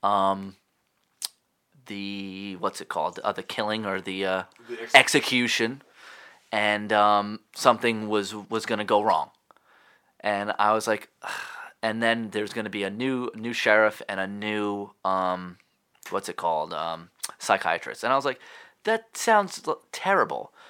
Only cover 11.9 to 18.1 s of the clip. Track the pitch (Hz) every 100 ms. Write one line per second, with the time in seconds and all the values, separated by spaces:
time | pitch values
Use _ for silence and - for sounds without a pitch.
11.9 | 113 117 117 107 107 104 117 104 101 98
12.9 | 104 131 127 123 110 117 113 113 107 107
13.9 | - - 95 95 101 107 107 104 101 101
14.9 | _ 95 95 92 92 90 87 _ _ _
15.9 | _ - 98 92 - 85 78 82 80 82
16.9 | 82 87 _ - - - 95 87 82 -
17.9 | - 117